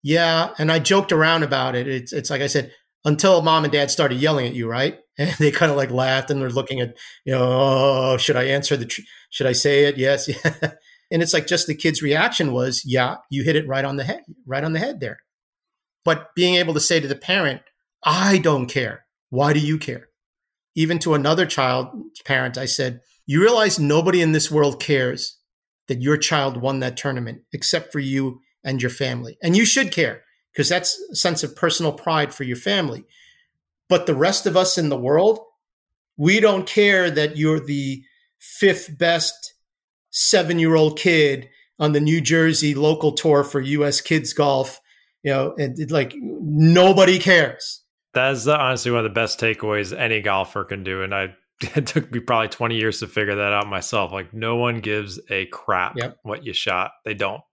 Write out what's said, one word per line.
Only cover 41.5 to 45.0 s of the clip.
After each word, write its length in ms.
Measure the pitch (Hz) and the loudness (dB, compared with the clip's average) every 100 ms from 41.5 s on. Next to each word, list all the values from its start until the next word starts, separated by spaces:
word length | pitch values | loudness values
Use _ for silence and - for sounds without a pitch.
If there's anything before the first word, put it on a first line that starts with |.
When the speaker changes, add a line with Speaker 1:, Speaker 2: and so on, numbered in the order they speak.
| _ _ - | _ _ -2
Speaker 1:
on 140 | 151 | 0
the 80 | 147 | 2
New 200 | 151 165 | 2 2
Jersey 540 | - 165 160 156 151 | 2 4 4 2 0
local 380 | 139 151 156 156 | 2 0 2 0
tour 320 | 147 165 143 | 0 2 2
for 160 | 143 143 | 2 -4
U 240 | 135 147 | -2 0
S 160 | 143 - | 0 -2
Kids 320 | - 156 123 | 0 -2 -2
Golf." 480 | - 139 135 131 - _ _ | 0 2 2 -2 -8 _ _